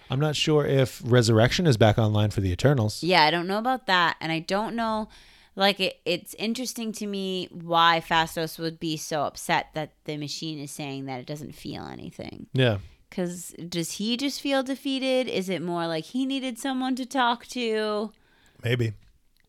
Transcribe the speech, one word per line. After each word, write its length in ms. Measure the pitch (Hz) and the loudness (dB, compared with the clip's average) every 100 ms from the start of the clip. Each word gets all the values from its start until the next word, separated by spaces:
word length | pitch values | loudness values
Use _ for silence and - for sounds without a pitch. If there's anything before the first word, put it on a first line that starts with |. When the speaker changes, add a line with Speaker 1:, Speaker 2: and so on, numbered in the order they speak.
| - | -6
Speaker 1:
I'm 120 | 131 | 0
not 160 | 151 147 | 0 0
sure 280 | - 151 143 | 2 4 4
if 340 | 139 127 - | 2 2 -2
Resurrection 600 | 120 123 113 110 117 - 170 | 4 6 8 6 6 4 4
is 100 | 110 | 6
back 220 | 110 104 | 6 6
online 320 | 110 107 104 | 4 4 2
for 100 | 98 | 2
the 100 | 95 | 0
Eternals. 520 | 87 127 139 107 - | 2 2 4 0 0
Speaker 2:
Yeah, 200 | 165 175 | 4 6
I 60 | 151 | 6
don't 160 | 170 175 | 4 0
know 120 | 208 | -2
about 280 | 240 262 - | 0 -2 2
that. 300 | 185 165 - | 2 2 0
And 120 | 160 | -4
I 80 | 160 | -4
don't 340 | - 196 214 | -2 -2 -2
know, 340 | 233 226 214 214 - - - _ | -4 -4 -4 -6 -14 -20 -20 _
like, 240 | - 196 196 | 2 2 2
it, 180 | 185 - | -2 -2
it's 300 | - 175 - | -4 -4 -4
interesting 580 | - 214 233 240 - 220 | -6 -4 -4 -6 -6 -8
to 140 | 202 208 | -6 -6
me 420 | 196 190 185 170 | -4 -4 -4 -6
why 500 | 170 170 165 165 165 | -10 0 4 6 4
Phastos 540 | - 165 160 170 156 - | 2 2 2 -2 -6 -4
would 220 | 165 160 | -6 -4
be 160 | 165 151 | -6 -6
so 260 | - 156 | -4 -2
upset 440 | 120 - - 156 - | -4 -6 -2 -2 0
that 180 | 156 151 _ | -8 -8 _
the 120 | - 151 | -10 -8
machine 420 | 147 - 160 151 | -8 -8 -8 -8
is 120 | 139 | -12
saying 340 | - 147 135 135 | -10 -8 -8 -8
that 140 | 127 | -10
it 60 | 127 | -10
doesn't 280 | 151 147 | -10 -12
feel 300 | - - - 69 | -12 -12 -10 -12
anything. 600 | 64 65 - - - - | -12 -14 -12 -14 -14 -4
Speaker 1:
Yeah. 260 | 131 123 101 - - _ | 2 4 2 -6 -20 _
Speaker 2:
'Cause 440 | - 175 175 - - 170 | -6 -6 -6 -14 -14 -8
does 240 | 175 165 | -6 -4
he 240 | - 214 240 | -4 -4 -2
just 240 | 277 - | -2 -4
feel 220 | 285 269 | -2 0
defeated? 640 | 262 269 277 269 262 254 247 | -2 -6 -4 -2 0 0 0
Is 200 | - 185 | -2 -2
it 120 | 175 | -4
more 260 | 175 170 165 | -4 -4 -2
like 160 | 160 | -4
he 200 | - 254 | -4 -4
needed 340 | 262 269 262 233 | -2 -2 -6 -6
someone 340 | 277 254 262 | -4 -2 -2
to 100 | 254 | -4
talk 400 | 247 277 240 247 - | -2 0 0 0 -6
to? 640 | 247 226 220 214 208 214 - _ _ _ - | -4 -2 -2 -2 -2 -4 -10 _ _ _ -8
Speaker 1:
Maybe. 300 | 117 123 113 101 - _ _ _ | -2 0 0 -4 -18 _ _ _